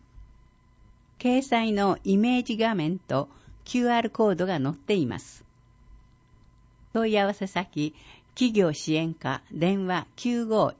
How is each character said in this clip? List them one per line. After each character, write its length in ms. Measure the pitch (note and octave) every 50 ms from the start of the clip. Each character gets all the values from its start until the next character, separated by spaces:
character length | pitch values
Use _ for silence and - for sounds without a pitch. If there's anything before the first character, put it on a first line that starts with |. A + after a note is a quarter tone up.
| _ _ - - - - - - - _ _ _ _ _ _ _ _ - - _ _ _ _ -
掲 240 | - B3 B3 C4 C4+
載 300 | - A#3+ A#3 A3+ A3+ G#3
の 260 | G3+ G3+ F#3+ E3+ - -
イ 140 | G3 G3 G3
メ 200 | A3 B3 B3+ B3
ー 40 | A#3+
ジ 120 | - A3+
画 200 | G#3+ A3 A3+ A3
面 240 | F3+ D3+ D#3 F3+ F3+
と 280 | - - B2+ C3+ C#3+ - - - - - - - -
キ 160 | - - B3
ュ 80 | A#3+ A#3+
ー 80 | A#3+
ア 20 | A#3
ー 40 | A#3
ル 80 | G#3+
コ 180 | - - A3 G#3
ー 60 | F3+
ド 100 | D#3+ F3+
が 140 | F#3+ F#3 D3
載 140 | C3 C#3 E3
っ 0 |
て 180 | - - - G#3
い 120 | F#3 C#3+
ま 120 | A2+ G2 -
す。 260 | - - - - - - _ _ _ _ _ _ - - - - - _ _ _ _ _ _ - _ _ _ _ _ _ _ _ - - -
問 180 | A3+ A3+ A3
い 80 | G#3+ G3+
合 80 | G3+
わ 80 | G3 G3+
せ 140 | - G3 F#3+
先、 480 | - F3 F#3 - - D3 D3 D3+ - - - - - - _ _ -
企 180 | - B3+ A#3+ A3
業 200 | G3+ F#3 D#3+ D3
支 220 | - - E3 D#3
援 180 | D#3 E3 E3 D#3+
課、 300 | - - C3 C3+ - - -
電 360 | - D#3 E3 F#3 G3 G3 F#3+
話 200 | F#3 F3+ E3 - - _
九 320 | - - A#3+ A#3+ A#3+ A#3
五 280 | A3 A3 G#3 D#3+ B2 - -